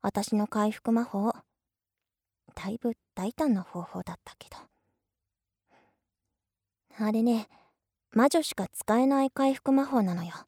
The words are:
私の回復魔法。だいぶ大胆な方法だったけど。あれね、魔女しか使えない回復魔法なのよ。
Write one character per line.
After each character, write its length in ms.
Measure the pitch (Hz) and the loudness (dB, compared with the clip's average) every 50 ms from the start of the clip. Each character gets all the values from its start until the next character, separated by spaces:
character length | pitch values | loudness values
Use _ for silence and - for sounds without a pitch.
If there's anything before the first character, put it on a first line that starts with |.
| - | -4
私 340 | 202 - 208 202 - - | -2 -2 -2 -4 0 0
の 100 | 208 208 | 0 0
回 240 | - - 214 208 214 | 0 0 0 0 0
復 220 | 214 - _ - 226 | -2 -4 _ 0 0
魔 120 | 226 240 | 0 0
法。 280 | 240 - 196 202 226 - - - _ _ _ _ _ _ _ _ _ _ _ _ _ _ _ _ _ _ _ _ - _ | -2 -4 -4 -2 -2 -4 -6 -12 _ _ _ _ _ _ _ _ _ _ _ _ _ _ _ _ _ _ _ _ -20 _
だ 140 | - - 190 | -12 -8 -8
い 100 | 214 233 | -8 -4
ぶ 180 | - 240 226 _ _ _ _ | -4 -4 -4 _ _ _ _
大 160 | - 185 208 - | -8 -8 -8 -2
胆 220 | - 311 294 226 | 0 2 2 2
な 80 | 190 180 | 0 0
方 200 | - - 180 175 | -6 -10 -10 -10
法 220 | - - 180 180 | -10 -10 -12 -10
だ 100 | - - | -10 -14
っ 40 | - _ | -16 _
た 120 | - - _ | -20 -20 _
け 100 | - - | -20 -20
ど。 80 | - - - _ _ _ _ _ _ _ _ _ _ _ _ _ _ _ _ _ _ _ _ _ _ _ _ _ _ _ _ _ _ _ _ _ _ _ _ _ _ _ _ _ _ _ _ _ _ - 220 | -20 -20 -20 _ _ _ _ _ _ _ _ _ _ _ _ _ _ _ _ _ _ _ _ _ _ _ _ _ _ _ _ _ _ _ _ _ _ _ _ _ _ _ _ _ _ _ _ _ _ -4 -2
あ 60 | 214 | 0
れ 140 | 214 220 226 | 0 2 2
ね、 240 | 240 240 226 214 - _ _ _ _ _ _ _ _ _ _ _ _ - | 2 2 0 -2 -6 _ _ _ _ _ _ _ _ _ _ _ _ 2
魔 160 | 220 240 294 | 4 4 6
女 120 | - 339 302 | 4 4 0
し 100 | - - | 0 -4
か 140 | - 185 - _ | -6 -6 -8 _
使 260 | - - - 214 233 | -10 -2 0 2 4
え 80 | 254 269 | 4 4
な 160 | 277 277 269 | 4 2 2
い 80 | 269 _ | 0 _
回 220 | - 269 269 269 | 0 2 2 0
復 180 | 262 _ 277 269 | 0 _ 2 2
魔 120 | 269 277 | 2 2
法 200 | 277 269 247 208 | 2 2 2 2
な 100 | 185 175 | 2 -2
の 80 | 175 170 | -4 -6
よ。 240 | 175 - - - | -8 -12 -14 -18